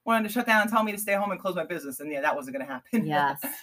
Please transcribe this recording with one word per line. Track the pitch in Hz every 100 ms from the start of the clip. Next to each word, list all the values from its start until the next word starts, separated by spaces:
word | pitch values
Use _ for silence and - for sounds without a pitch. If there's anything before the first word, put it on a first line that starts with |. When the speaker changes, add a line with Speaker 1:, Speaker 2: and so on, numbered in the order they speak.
Speaker 1:
wanted | - 226 214
to |
shut | 247 240
down | 214
and | 208
tell | 226
me | 214
to | 202
stay | 202
home | 196 202
and | 180
close | 190 175
my | 160
business. | 170 139 131
And | 147
yeah, | 143
that | 147
wasn't | 139 131 131
gonna | 131
happen. | 127 - 226 156
<laughs> |
Speaker 2:
Yes, | 147 143 143 - -